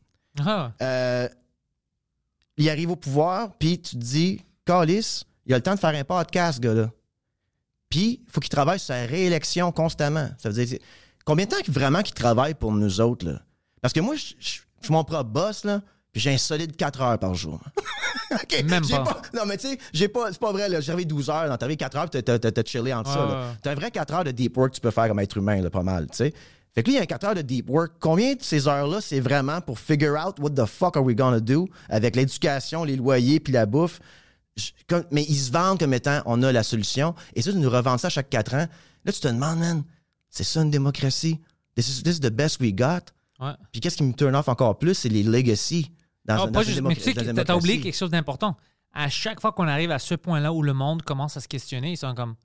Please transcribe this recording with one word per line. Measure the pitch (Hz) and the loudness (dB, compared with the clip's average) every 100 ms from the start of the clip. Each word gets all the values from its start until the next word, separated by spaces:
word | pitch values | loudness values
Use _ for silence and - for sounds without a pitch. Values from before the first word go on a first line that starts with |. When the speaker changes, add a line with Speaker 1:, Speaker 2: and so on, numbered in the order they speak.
| _ _ _ 143 | _ _ _ -4
Speaker 1:
Ah. | 147 214 131 110 | -2 -2 -4 -4
Speaker 2:
Euh, | 131 127 127 123 123 - _ _ _ _ _ _ _ _ _ _ _ - | -2 0 0 0 -2 -8 _ _ _ _ _ _ _ _ _ _ _ 0
il | 151 | 0
arrive | 156 170 | 2 -2
au | 175 | -4
pouvoir, | 143 139 160 185 226 - | -2 0 2 0 -4 -2
puis | 156 170 | 0 0
tu | - 123 | -4 -8
te | |
dis, « | 117 143 175 202 - _ | -2 0 0 0 -8 _
Calice, | - 175 160 196 226 - - _ | 2 4 4 2 0 -6 -10 _
il | - | 0
a | 127 | 0
le | |
temps | 147 | 2
de | 202 | 0
faire | 165 | 0
un | 151 | 0
podcast, | 135 180 170 180 170 135 | -2 -2 0 0 0 0
ce | |
gars-là. » | 120 110 113 - _ _ _ _ _ _ _ _ _ | 2 2 0 -4 _ _ _ _ _ _ _ _ _
Puis, | 147 214 247 - | 0 0 0 -6
il | |
faut | - | -6
qu'il | 135 | -2
travaille | - 143 190 | 0 2 0
sur | - | -2
sa | 127 | -6
réélection | 120 156 185 165 - 175 175 | -4 0 2 0 0 0 0
constamment. | 170 165 - 147 156 135 - | 0 0 0 -2 -2 -4 -6
Ça | 113 | -4
veut | |
dire, | 107 120 | -2 -2
c'est, | 127 - - - _ | -4 -14 -20 -20 _
combien | - 156 | 0 0
de | 202 | 2
temps | 392 | 0
qu'il, | 349 | 0
vraiment | 135 135 160 | 0 2 2
qu'il | 214 | 0
travaille | - 123 117 143 | 0 2 4 2
pour | 156 113 | 0 -2
nous | 104 104 92 | 2 2 2
autres, | 117 120 85 | 2 0 -4
là ? | 67 - _ _ _ | -8 -12 _ _ _
Parce | 127 | -2
que | - | 0
moi, | 196 302 | 0 -2
je, | - - | -8 -10
je, | - - - _ | -10 -10 -12 _
je | |
suis | - | 0
mon | 160 | 0
propre | 151 156 120 | 0 -2 -2
boss, | 110 196 208 | -2 -2 -2
là, | 208 202 202 _ _ | -2 -2 -4 _ _
puis | - | -4
j'ai | 120 | 0
un | 135 | 0
solide | - 151 165 151 | 0 -2 -4 -4
quatre | 156 135 | -4 -2
heures | 127 113 | 0 0
par | 95 | 0
jour. | 90 85 76 | -4 -6 -10
<laughs> | - - - 831 - - 453 | -10 -8 -8 -6 -6 -8 -4
Ok, | 269 - - | -6 -2 -2
Speaker 1:
Même | 147 175 | 2 2
Speaker 2:
j'ai | 160 143 | 2 0
Speaker 1:
pas. | |
Speaker 2:
pas. | 131 - - | 0 -4 -6
Non, | 233 208 | -6 -4
mais | 202 | -4
tu | 269 | -6
sais, | 269 - | -8 -8
j'ai | 156 202 | -2 0
pas, | 226 226 | 0 -4
c'est | 185 | -4
pas | 226 | -2
vrai, | 190 202 | -2 -2
là. | 175 | -2
J'ai | 143 | -2
travaillé | 170 175 | -4 -2
douze | 147 135 | -2 -2
heures, | 156 | -2
non, | 160 | -2
t'as | 123 | -2
travaillé | 127 156 | -4 -4
quatre | 131 135 | -4 -4
heures, | 165 | -4
puis | 135 | -2
t'as, | 120 117 | 0 2
t'as, | 113 | 2
t'as | 110 | 0
chillé | 110 127 120 | -2 -4 -4
entre | 123 123 | -4 -2
Speaker 1:
Ouais, | 139 | 0
Speaker 2:
ça, | |
là. | 143 | 0
Speaker 1:
ouais, | 135 123 | -2 -6
ouais. | 117 | -8
Speaker 2:
T'as | 139 | -6
un | 143 | -4
vrai | 208 | -4
quatre | 214 156 | -6 -4
heures | 160 | -2
de | 165 | -2
deep | 120 120 123 | 0 0 2
work | 131 | 0
que | - | 0
tu | |
peux | 120 | -2
faire | 110 113 | 2 2
comme | 101 | 2
être | 101 - | 0 0
humain, | 101 101 | 0 2
là, | 90 | 0
pas | 95 | 0
mal, | 90 92 78 | 0 -2 -4
tu | - | -2
sais. | 123 - - _ _ | -2 -4 -14 _ _
Fait | - | -2
que | 117 | 2
lui, | |
il | 277 | 2
y | |
a | |
un | 170 | 0
quatre | 123 | -2
heures | 202 208 | -2 -2
de | |
deep | 139 127 - | -2 -4 0
work. | 139 165 - | 0 0 -2
Combien | 160 165 247 | 2 4 4
de | 277 | 0
ces | - 156 139 | 0 0 2
heures-là, | 143 143 190 | 2 0 -2
c'est | - 139 | -2 -2
vraiment | 123 143 135 165 | 2 2 0 -2
pour | - 117 | -6 -6
figure | - 151 151 147 | 0 2 2 2
out | 175 190 | -2 -4
what | 147 | -2
the | 139 110 | 0 0
fuck | - 180 - | 2 0 4
are | |
we | 131 | 2
gonna | 113 131 117 | 4 4 4
do | 110 139 185 - - | 4 2 0 -6 -4
avec | 110 117 110 | 0 2 2
l'éducation, | 135 - 165 139 - 160 | 2 2 0 0 -4 -4
les | 160 135 | -2 0
loyers, | 127 131 123 156 | 4 4 6 4
puis | 151 | 4
la | 127 | 4
bouffe ? | 107 131 170 - - - _ _ _ - | 4 4 2 -2 -16 -20 _ _ _ -10
Je, | - - - | -10 -10 -2
comme, | 175 165 | -2 0
mais | 147 147 | -2 0
ils | 143 | 0
se | 135 | 0
vendent | 156 185 190 | 2 2 2
comme | 156 | 2
étant, « | 127 143 143 - | 2 2 0 0
On | 117 | 2
a | 131 | 4
la | 123 | 4
solution. » | 107 113 101 - 151 165 - - | 2 0 -2 0 -2 -2 -6 -4
Et | |
ça, | 117 | 0
ils | 196 | 2
nous | 139 | 2
revendent | 123 123 123 | 2 2 0
ça | 180 | 0
chaque | 147 135 | -4 -2
quatre | 123 107 | -2 0
ans. | 131 165 - - _ | -2 -2 -6 -20 _
Là, | - | -6
tu | 202 | -2
te | 143 | 0
demandes, | 117 143 165 | 0 0 0
man, | 170 165 143 _ _ _ _ | 0 -2 -4 _ _ _ _
c'est | - | -6
ça | 95 160 | -2 2
une | 156 | 2
démocratie ? | 147 139 139 135 - 160 160 - _ _ - | 2 2 0 0 0 0 -2 -6 _ _ -2
This | 120 131 | -2 -2
is, | |
this | 160 170 | 0 0
is | |
the | 135 | 0
best | 113 151 - | 0 0 0
we | 123 | 0
got. | 95 123 175 - _ _ _ | 2 2 0 -6 _ _ _
Speaker 1:
Ouais. | 131 - - | -12 -12 -14
Speaker 2:
Puis | 120 | -6
qu'est-ce | 170 - | -4 0
qui | |
me | 139 | 0
turn | 120 143 | 2 2
off | 135 147 | 2 2
encore | 120 123 98 | 2 2 2
plus, | 160 | 2
c'est | 190 123 | 0 2
les | 107 | 2
legacy. | 104 117 127 104 - 170 147 - _ _ - | 4 4 4 2 0 -2 -2 -8 _ _ -2
Dans | |
Speaker 1:
Ah, | 214 | 0
Speaker 2:
un, | 190 | 2
Speaker 1:
pas | 208 | 2
Speaker 2:
dans | |
Speaker 1:
juste, | 220 185 | 2 0
Speaker 2:
une | 175 | 0
Speaker 1:
mais | |
Speaker 2:
démoc-, | 165 | 0
Speaker 1:
tu | |
sais | - | -2
Speaker 2:
dans | 175 | -2
une | 117 | -2
Speaker 1:
que | 117 | 0
t'as, | |
t'as | - 175 | 2 2
oublié | 170 | 2
Speaker 2:
démocratie. | 170 135 | 2 -2
Speaker 1:
quelque | - | -4
chose | 180 | -2
d'important. | 165 151 131 214 151 _ _ _ | -2 -2 -4 -4 -4 _ _ _
À | - 147 | -6 -4
chaque | - 220 220 | -4 -6 -2
fois | 220 | -2
qu'on | 214 170 | 0 0
arrive | 143 170 | 0 0
à | 147 | -2
ce | - | -2
point-là | 170 - 160 147 | -4 -2 0 0
où | 165 | 0
le | 147 | 0
monde | 135 139 165 | 0 0 -2
commence | - 139 147 143 | -4 -4 -4 -6
à | |
se | 123 | -10
questionner, | 135 - 127 139 | -10 -8 -6 -6
ils | 170 | -6
sont | 135 | -6
comme, « | 120 120 113 | -6 -8 -10